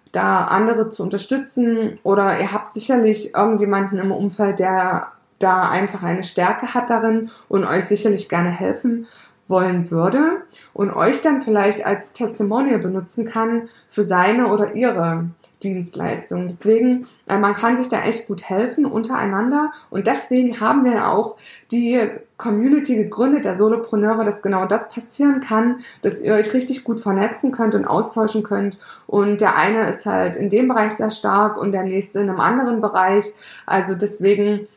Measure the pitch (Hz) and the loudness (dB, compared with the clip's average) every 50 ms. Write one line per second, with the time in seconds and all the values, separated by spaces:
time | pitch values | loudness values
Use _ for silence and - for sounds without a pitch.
0 | _ _ - 185 190 196 190 185 - - 180 196 220 226 233 220 220 220 - - | _ _ -4 -2 0 2 2 2 2 2 2 2 2 2 2 0 -2 -2 -4 -6
1 | 175 180 202 196 - - 269 277 277 - - 254 240 233 233 226 220 214 - - | -6 -4 -4 -4 -4 -2 -4 -4 -4 -4 -2 0 0 2 2 0 -2 -4 -4 -4
2 | - - 196 202 196 190 175 - 190 190 196 - - - - 214 - - 262 240 | -2 0 2 4 4 2 2 0 -2 -2 -4 -6 -8 -10 -12 -6 -2 0 2 4
3 | 220 220 208 214 208 - - - 208 220 220 202 208 202 196 196 196 190 202 185 | 4 4 2 2 -2 -4 0 2 2 2 2 2 2 2 0 0 0 -2 -2 -2
4 | 196 196 190 - 202 202 - - 208 196 196 196 185 185 185 185 180 185 170 - | -2 -2 -2 -2 -2 -4 -2 0 0 0 0 0 0 2 2 0 0 0 -2 -4
5 | - - - _ _ _ _ - 202 185 185 185 175 - - 185 196 196 - 180 | -4 -8 -14 _ _ _ _ 0 2 2 4 4 2 0 0 0 -2 -2 -4 -4
6 | 175 170 175 185 190 - - 185 180 190 214 - 247 240 - 247 247 - 233 214 | -4 -4 -4 -4 -4 -4 -2 0 0 0 0 -2 -4 -4 -4 -2 0 0 0 0
7 | 220 226 220 226 226 226 - - - - 202 196 165 98 147 190 185 - 208 202 | 2 0 0 0 -2 -6 -10 -16 -6 -2 -2 0 0 0 0 -2 0 0 0 0
8 | - 220 202 - - - 165 175 175 180 175 180 190 185 190 - - 240 233 233 | 2 0 0 0 -2 -2 -2 0 0 0 -2 -2 -2 -2 -2 -2 -2 -2 -2 -2
9 | 226 - - - - - _ _ _ - 185 185 185 185 180 175 170 170 170 165 | -6 -10 -18 -20 -20 -20 _ _ _ 0 0 2 2 2 0 0 -2 -2 0 0
10 | 170 196 233 277 311 330 359 - - - _ - - _ - - 202 196 - - | 2 2 2 2 2 2 0 -2 -6 -14 _ -20 -20 _ -6 -4 -4 -2 0 0
11 | 170 226 285 - - 311 285 262 - 226 214 208 196 208 214 - - 196 202 202 | 0 0 2 2 2 0 0 0 0 0 2 2 2 2 0 0 -2 -2 -2 -4
12 | - - - - 233 208 - - 208 196 214 254 277 277 233 190 170 180 185 190 | -6 -8 -8 -6 -6 -4 -4 -2 -2 0 0 0 2 2 2 0 0 -2 -4 -6
13 | 180 - - 240 220 226 - 226 226 226 233 233 233 - - - _ - - 214 | -6 -6 -6 -6 -6 -4 -2 -2 -2 0 -2 -2 -4 -8 -14 -20 _ -6 -4 -2
14 | 202 175 185 180 180 202 226 247 247 202 208 208 208 208 - 214 254 233 196 175 | 0 2 2 2 4 4 4 2 2 2 2 0 0 -2 0 0 0 0 2 0
15 | 170 165 165 165 170 170 170 - - _ _ - - 196 190 180 175 175 - - | 0 -2 -2 -2 -4 -6 -10 -14 -20 _ _ -8 -6 -6 -4 -6 -6 -8 -8 -6
16 | 170 - - - - - 180 180 180 175 175 - - 208 220 226 247 254 247 254 | -6 -6 -6 -6 -8 -8 -6 -6 -6 -6 -8 -2 2 4 4 4 4 4 2 0
17 | 254 - _ _ _ - - 208 208 202 202 - 226 233 254 254 254 254 226 202 | -2 -8 _ _ _ -4 0 2 2 2 2 2 0 2 2 0 0 -2 -2 -2
18 | - - 233 226 - - 196 175 - - 185 196 240 247 - 320 285 - - 214 | -2 -2 -4 -4 -6 -8 -10 -8 -6 -4 -2 -2 -2 0 0 0 0 0 0 -2
19 | 226 233 262 247 - 202 190 196 233 254 285 294 302 302 - - - _ - 190 | -4 -2 -2 -2 -2 -2 0 0 0 2 2 0 0 -2 -4 -10 -14 _ -6 -2
20 | 196 214 285 285 - - 254 254 254 240 220 - 214 233 262 285 254 247 233 - | 0 0 0 -2 -2 0 2 2 2 2 0 0 0 2 2 4 4 4 2 2
21 | - - 175 202 - 415 - - - - - - _ - 226 240 240 233 247 240 | 2 0 0 0 0 -2 -6 -16 -20 -20 -20 -20 _ -4 -2 0 2 2 2 2
22 | 214 - - - - _ _ - - 233 208 208 240 277 294 294 277 - 247 214 | 0 0 -4 -8 -16 _ _ -8 -4 -2 0 2 4 4 4 2 2 2 0 0
23 | 208 - - 202 247 269 285 294 196 196 180 185 208 220 233 226 226 - 220 208 | 0 0 0 0 2 2 2 2 0 0 0 2 2 2 2 0 -2 -2 0 2
24 | 208 214 220 220 220 202 202 - - 196 196 185 190 185 202 240 - - - 240 | 2 2 2 0 0 -2 -2 -2 -2 -2 0 0 0 0 0 -2 -2 -6 -12 -14
25 | - - - - 285 285 269 262 - - 220 220 233 240 247 - - - - - | -14 -8 -2 2 2 2 2 2 0 0 0 2 2 2 0 -2 -8 -16 -10 -4
26 | - 202 - - - - 214 208 214 - - 254 254 - 254 - - - 220 - | -4 -4 -2 -2 0 2 2 2 2 2 0 -2 -2 -2 -6 -6 -4 -6 -6 -4
27 | - 202 196 196 208 233 226 - - 254 - - 226 214 208 196 - - 156 180 | -2 -2 0 0 0 -2 -2 -2 -2 -2 0 0 0 2 2 2 2 2 0 0
28 | 220 - - 226 220 214 - 220 214 - 202 196 202 202 190 - - - - - | 0 -2 -2 -2 0 0 0 -2 -2 -2 -2 -2 -2 -2 -4 -8 -14 -20 -20 -20
29 | _ - - 202 196 208 208 202 214 180 - 151 165 196 220 220 208 - - - | _ -2 0 2 2 2 2 2 2 2 2 2 2 2 2 2 0 0 -2 -4
30 | - 208 190 185 185 175 175 - 202 196 202 240 262 254 247 220 214 214 - - | -4 -2 0 0 0 0 -2 -2 -2 0 2 2 2 2 2 2 0 0 -2 -2
31 | 220 214 214 - - 202 196 202 214 208 214 - - 202 196 185 185 190 185 196 | -4 -4 -4 -2 -2 0 2 2 2 0 0 -2 -2 -2 -2 -2 -2 -2 -2 -4
32 | 196 - - 196 202 190 185 185 - 185 240 262 262 240 233 214 214 202 190 185 | -4 -4 -2 -2 -2 -2 0 0 2 2 2 2 0 0 0 0 -2 0 0 2
33 | 185 190 196 208 202 208 - - - - - - - - 190 190 180 190 190 175 | 2 2 2 2 0 -2 -6 -18 -20 -20 -20 -14 -6 -2 0 0 0 -2 -2 -2
34 | 208 202 208 - 180 196 208 202 202 208 208 202 208 - _ | -4 -4 -2 0 2 2 4 4 2 0 0 -2 -4 -10 _